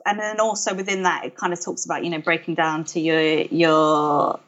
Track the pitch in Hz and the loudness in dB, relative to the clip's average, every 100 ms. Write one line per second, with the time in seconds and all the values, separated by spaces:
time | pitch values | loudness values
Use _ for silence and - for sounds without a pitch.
0 | - 208 214 214 220 208 214 190 190 190 | -4 -2 -2 0 0 0 -2 -4 -4 0
1 | 180 160 170 - 185 175 - 175 170 151 | 0 -2 -6 -6 -4 -4 -6 -8 -6 -4
2 | 170 160 165 165 - 160 160 156 160 175 | -4 -4 -2 -2 -2 -2 0 -2 -4 -2
3 | 160 160 156 156 - 165 165 156 156 151 | 2 2 2 2 0 2 4 6 4 4
4 | 151 - - - | 2 2 0 -2